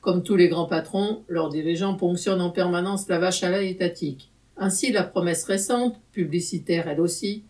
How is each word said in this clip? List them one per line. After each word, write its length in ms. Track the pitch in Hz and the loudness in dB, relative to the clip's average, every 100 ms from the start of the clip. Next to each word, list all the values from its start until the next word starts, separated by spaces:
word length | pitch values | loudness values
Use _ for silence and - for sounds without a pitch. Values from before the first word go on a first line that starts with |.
| - | 2
Comme 160 | 180 | 0
tous 140 | - 196 | 2 6
les 100 | 175 | 6
grands 200 | 170 165 | 4 0
patrons, 560 | 165 160 196 208 220 - | -2 -2 -2 -2 -4 -4
leurs 220 | 165 151 | -2 -2
dirigeants 460 | 147 156 165 196 190 | -2 -2 0 0 0
ponctionnent 440 | 175 175 - 190 | 0 0 0 0
en 100 | 175 | 0
permanence 600 | 175 180 175 185 196 - | 0 0 2 0 -2 0
la 100 | 170 | 0
vache 240 | 180 180 | 2 0
à 60 | 180 | 0
lait 200 | 190 190 | 0 -2
étatique. 640 | 185 175 170 151 131 - _ _ - | -2 -2 -2 -6 -6 -14 _ _ -4
Ainsi, 380 | 190 - 269 | -2 0 0
la 100 | 208 | 0
promesse 400 | 180 - 175 165 | 0 0 0 0
récente, 560 | - 196 - 240 247 - _ | 0 -2 2 2 0 -2 _
publicitaire 760 | - 160 170 170 175 - 170 165 | -4 -2 -2 -2 -6 -2 -2 0
elle 140 | 147 | 0
aussi, 420 | 170 - 202 208 | 0 0 -4 -6